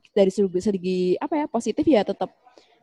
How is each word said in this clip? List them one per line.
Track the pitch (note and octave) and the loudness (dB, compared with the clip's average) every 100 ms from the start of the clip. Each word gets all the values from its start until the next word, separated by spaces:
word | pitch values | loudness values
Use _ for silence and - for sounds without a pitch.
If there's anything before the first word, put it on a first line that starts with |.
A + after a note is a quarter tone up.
| _ | _
dari | - F#3+ | 2 2
segi, | F#3+ G3 F3 | 2 -2 0
segi, | G#3+ G3 F3+ F#3 F3+ F3+ | -2 -2 -2 -2 0 0
apa | D4 D#4 | -2 -4
ya, | D4+ | -4
positif | - A#3 - D#4 | -4 -4 -2 4
ya | B3+ | 4
tetap | F#3+ - F#3 _ _ _ _ _ | 2 -4 -6 _ _ _ _ _